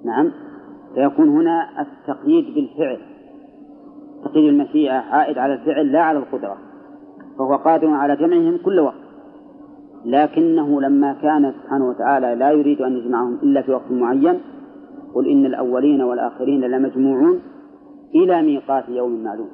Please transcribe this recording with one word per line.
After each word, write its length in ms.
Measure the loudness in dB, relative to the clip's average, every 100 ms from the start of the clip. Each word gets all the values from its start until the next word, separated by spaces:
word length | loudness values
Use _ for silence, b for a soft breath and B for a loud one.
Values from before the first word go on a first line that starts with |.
نعم، 280 | -4 -2 -2 -4 -20 -20 -20 -20 -12
فيكون 340 | -2 -2 2 2
هنا 400 | 4 0 -2 -4 -8
التقييد 720 | -12 -12 -12 -8 0 0 0
بالفعل، 440 | -4 -6 -6 -6 -6 -14 -20 -20 -20 -20 -20 -20 -20 -20 -20 -20 -16
تقييد 280 | -4 2 4
المشيئة 400 | 2 0 -2 0
عائد 460 | -2 -2 0 0 -2
على 160 | -2
الفعل 380 | -2 -2 -2 0
لا 100 | 2
على 160 | 2 0
القدرة، 380 | -4 -8 -10 -12 -16 -20 -20 -20 -20 -20 -20 -8
فهو 180 | -2 0
قادر 320 | 2 2 2
على 280 | 0 0 0
جمعهم 420 | 2 2 2 0
كل 160 | 0 2
وقت، 140 | 0 -2 -20 -20 -20 -20 -20 -20 -20 -20 -20 -16
لكنه 760 | 0 2 2 2 2 2 2 0
لما 320 | 2 2 2
كان 400 | 0 0 2 0
سبحانه 360 | -2 -6 -2 -2
وتعالى 460 | -2 0 0 0
لا 160 | 0 2
يريد 300 | 4 2 0
أن 120 | -2
يجمعهم 420 | -4 -2 -2 -2
إلا 280 | -2 0 0
في 100 | 0
وقت 180 | -4 -2
معين، 500 | -2 0 2 2 0 -6 -20 -20 -20 -20 -20 -8
"قل 140 | -4 2
إن 180 | 2 2
الأولين 560 | 0 -4 0 2 2
والآخرين 580 | 0 -2 -4 -4 -2 0
لمجموعون 800 | 0 0 -2 0 0 4 2 2 -4 -20 -20 -20 -20 -20 -2
إلى 280 | 2 4 4
ميقات 460 | 2 0 -2 -4 -2
يوم 360 | -6 -4 -4
معلوم" 240 | -8 -10 -12